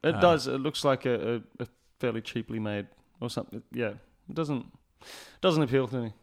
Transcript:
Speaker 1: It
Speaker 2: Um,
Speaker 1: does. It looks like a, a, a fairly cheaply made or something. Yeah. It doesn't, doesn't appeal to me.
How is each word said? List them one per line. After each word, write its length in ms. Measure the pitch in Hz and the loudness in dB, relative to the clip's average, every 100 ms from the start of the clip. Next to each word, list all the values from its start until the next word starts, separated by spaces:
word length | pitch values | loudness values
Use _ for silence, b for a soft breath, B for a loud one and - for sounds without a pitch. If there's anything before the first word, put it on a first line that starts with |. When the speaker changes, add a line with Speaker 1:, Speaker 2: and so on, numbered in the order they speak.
Speaker 1:
It 100 | 151 135 | 0 6
Speaker 2:
Um, 40 | |
Speaker 1:
does. 260 | 180 160 127 | 6 6 2
It 120 | 131 | -2
looks 260 | 139 - | -2 0
like 200 | 143 131 131 | 0 2 2
a, 300 | 117 113 117 - - | 0 0 -2 -6 -12
a, 60 | |
a 20 | 120 _ _ _ | -12 _ _ _
fairly 220 | 127 113 | -2 -2
cheaply 400 | 110 120 110 113 | -4 -6 -4 -4
made 260 | 107 104 98 _ _ _ | -2 -4 -6 _ _ _
or 80 | 120 | -6
something. 340 | - - 107 - | -6 -8 -12 -10
Yeah. 220 | 120 113 104 - _ - | -4 -4 -4 -18 _ -10
It 60 | |
doesn't, 320 | 156 151 135 - - _ _ B B B B | -4 -2 -4 -6 -20 _ _ B B B B
doesn't 220 | 190 156 | 2 4
appeal 240 | 139 135 127 | 4 2 2
to 80 | 131 | -2
me. 160 | 113 - | -4 -8